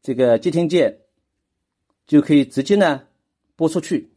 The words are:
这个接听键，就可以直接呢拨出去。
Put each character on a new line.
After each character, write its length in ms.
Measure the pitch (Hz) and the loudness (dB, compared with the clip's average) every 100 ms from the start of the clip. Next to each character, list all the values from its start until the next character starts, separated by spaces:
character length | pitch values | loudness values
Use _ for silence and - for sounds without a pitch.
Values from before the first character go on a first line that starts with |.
这 120 | - | -8
个 240 | 123 123 113 | -2 2 2
接 140 | 180 | 0
听 160 | 160 170 | -2 0
键， 320 | 175 117 - _ _ _ _ _ _ _ _ _ _ _ | 0 -2 -4 _ _ _ _ _ _ _ _ _ _ _
就 160 | 147 | 0
可 120 | 147 | 2
以 100 | 147 | 0
直 180 | 131 - | 0 -6
接 120 | 139 202 | -2 0
呢 320 | 175 135 _ _ _ _ _ _ | 0 -2 _ _ _ _ _ _
拨 140 | 160 | -4
出 100 | 165 | -4
去。 320 | - 147 - | -6 -8 -8